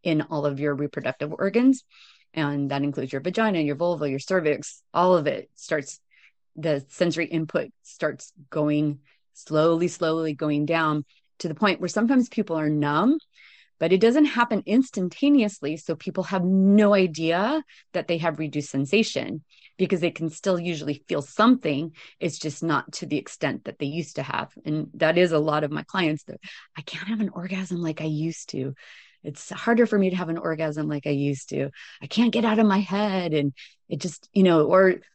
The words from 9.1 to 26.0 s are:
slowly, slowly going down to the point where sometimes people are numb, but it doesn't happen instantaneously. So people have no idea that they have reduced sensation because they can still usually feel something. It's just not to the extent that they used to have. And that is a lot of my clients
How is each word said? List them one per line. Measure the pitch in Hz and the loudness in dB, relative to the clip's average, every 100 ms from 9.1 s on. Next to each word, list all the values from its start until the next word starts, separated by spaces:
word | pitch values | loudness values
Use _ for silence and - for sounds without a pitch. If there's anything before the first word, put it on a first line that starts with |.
| _ _ | _ _
slowly, | - - 156 160 165 175 | -20 -4 2 4 4 0
slowly | - 165 160 160 | -2 -2 0 -2
going | 143 156 147 147 | -2 -2 0 0
down | 165 160 151 147 _ _ - | 0 0 0 -4 _ _ -10
to | 175 | -8
the | 156 | 0
point | 208 175 | 0 0
where | 180 | -2
sometimes | - 226 262 247 | 0 2 2 0
people | - 196 160 | -2 -4 -2
are | 151 | 0
numb, | 151 147 147 208 311 - _ - - _ - | 0 2 2 2 2 -2 _ -20 -20 _ -4
but | 165 | 2
it | 190 | 4
doesn't | 226 262 302 | 4 4 4
happen | 233 233 208 - | 2 0 0 0
instantaneously. | 220 262 - 180 - 285 285 214 - 143 156 | 0 2 -2 -4 0 4 4 4 -2 -6 -6
So | - 160 | -6 -6
people | - 175 | -6 -6
have | 185 190 | -2 0
no | 180 190 190 202 208 202 | 2 4 6 6 6 6
idea | 185 156 160 170 208 311 - - _ | 4 0 0 0 0 -2 -4 -12 _
that | 180 156 | -6 -2
they | 170 | 0
have | 165 156 | 0 -2
reduced | 156 151 147 | -4 -4 -4
sensation | 135 135 202 226 - 117 156 - _ - - | -4 0 2 0 -2 -6 -8 -12 _ -14 -4
because | 185 185 | 0 0
they | 170 | -2
can | 160 160 | -2 -6
still | 156 202 180 | -4 -2 -2
usually | 175 165 147 143 - | -2 -6 -6 -8 -6
feel | 165 | -6
something. | 139 - 220 254 165 139 160 - - - | -4 2 4 4 2 -4 -4 -10 -20 -8
It's | 175 - | -8 -6
just | 156 139 | -8 -6
not | 165 143 - | -2 -2 -4
to | - 156 | -10 -6
the | 147 | -6
extent | - - 143 - - | -6 -6 -6 -6 -10
that | - | -10
they | 123 | -8
used | 156 156 - | -6 -8 -8
to | |
have. | 135 - - - - | -6 -6 -6 -10 -6
And | 156 156 - | -6 -6 -2
that | 160 170 | 2 4
is | 180 | 4
a | 160 | 2
lot | 156 151 | 0 0
of | 151 | -2
my | 151 | -4
clients | 151 190 | -6 -2